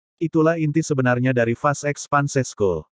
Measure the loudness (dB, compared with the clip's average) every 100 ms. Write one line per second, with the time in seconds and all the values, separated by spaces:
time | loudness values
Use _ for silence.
0 | _ _ -4 2 2 2 0 0 0 0
1 | 2 2 2 2 0 0 -2 -2 -4 -6
2 | -2 0 0 -2 -4 -2 0 0 -6